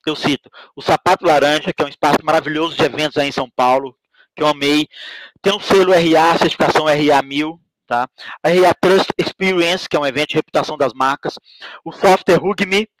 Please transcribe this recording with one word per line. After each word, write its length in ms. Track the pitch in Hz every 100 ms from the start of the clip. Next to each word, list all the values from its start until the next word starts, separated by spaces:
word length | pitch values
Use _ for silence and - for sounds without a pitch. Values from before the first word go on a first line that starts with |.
Eu 120 | - 147
cito 340 | 147 135 _ - - -
o 60 |
Sapato 420 | - 156 175 190
Laranja, 480 | 165 147 143 151 180
que 120 | -
é 20 | 143
um 40 |
espaço 280 | - 147 147
maravilhoso 520 | 151 160 151 151 165 143
de 80 |
eventos 340 | 151 147 151 147
aí 100 | 139
em 40 |
São 160 | 139 127
Paulo, 480 | - 127 135 135 - _ _ _ -
que 60 |
eu 60 | 151
amei. 400 | 147 143 151 151 - - - - _
Tem 140 | 196
o 60 | 202
selo 340 | - 196 180
R 220 | 180 170 160
A, 200 | 165 160
certificação 540 | 165 - 143 156 151
R 220 | 147 147
A 100 | 139
mil, 400 | 135 139 156 170 _ _ -
tá? 240 | 120 127 - - -
A 80 | 156
R 160 | 180 180
A 80 |
Trust 380 | - 180 190 - -
Experience, 680 | 170 - 190 180 170 180 -
que 80 | 156
é 40 |
um 60 | 143
evento 220 | 131 151
de 60 | 156
reputação 400 | - 151 151 151
das 140 | 131
marcas. 420 | 127 131 143 151 - _ - - - 160
O 60 |
software 520 | - 196 190 - 165
Hugme, 460 | 185 202 190 196 220 _